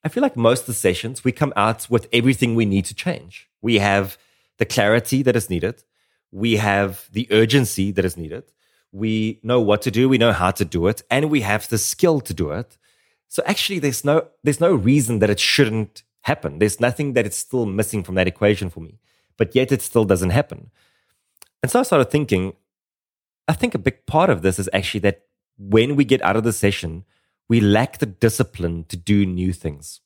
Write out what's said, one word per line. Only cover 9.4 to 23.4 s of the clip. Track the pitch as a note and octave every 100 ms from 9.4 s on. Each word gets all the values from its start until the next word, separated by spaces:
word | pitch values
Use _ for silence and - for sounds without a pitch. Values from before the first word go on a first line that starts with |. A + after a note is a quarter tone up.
know | A2 B2
what | G#2+ G#2
to | -
do. | A2 C3
We | C3
know | A#2
how | E2+ F2+
to | -
do | E2+ F2 F2+
it. | G#2+ _
And | B2+ D3+
we | D3
have | G2+ G#2+ -
the | A2
skill | - - F3+ D3+
to | -
do | E2 D#2
it. | E2 B2 _ _ _ _ _ _
So | - -
actually, | G3+ - F#3+
there's | C#3+ B2
no, | C#3+ D#3 D#3+ _
there's | C#3+ C#3+
no | E3+
reason | D#3 G2+ C#3+ A#2 A2+
that | G#2
it | G2+
shouldn't | - - A#2+ A2 G#2 - _ _
happen. | - D#3 D#2 D2
There's | G#2 -
nothing | A#2+ B2+ C#3+
that | B2 G#2
it's | -
still | - B2+
missing | A2 F#2+ G#2+ G#2+
from | F#2 F#2
that | F#2
equation | - G#2 G#2 F2+
for | E2+
me. | D#2+ _ _ _ _ _
But | A2
yet | B2+ C3
it | C#3
still | - A#2+
doesn't | G#2 F#2 F#2
happen." | G#2+ D3 - - _ _ _ _ _ _ _ - _
And | -
so | B3
I |
started | C4+ D#3+ B2
thinking, | D3 C#3+ F#2+ F#2+ - _ _ _ _ _ _ _ _